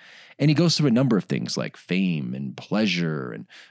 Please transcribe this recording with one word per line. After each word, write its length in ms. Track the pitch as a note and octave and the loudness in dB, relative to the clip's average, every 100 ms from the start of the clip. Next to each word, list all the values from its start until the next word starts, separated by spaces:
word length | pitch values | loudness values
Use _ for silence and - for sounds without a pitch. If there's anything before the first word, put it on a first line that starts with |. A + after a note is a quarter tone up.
| - - - - | -20 -20 -20 0
And 120 | D3 | 2
he 40 | |
goes 220 | D3+ E3+ D#3 | 4 4 4
through 120 | C#3+ | 4
a 40 | |
number 240 | A#2 C3+ G2+ | 4 4 2
of 80 | |
things 320 | - B1+ G1+ - | 0 -4 -4 -6
like 220 | A1+ - | -6 -10
fame 560 | - F#2 F#2 D#2+ B1+ | -4 0 0 0 -4
and 200 | B1+ C#2 | -6 -8
pleasure 800 | - - G2+ G#2+ F2 E2 D2+ B1 | -12 -6 -2 0 0 -2 -4 -6
and, 140 | A1+ - - - | -10 -16 -20 -20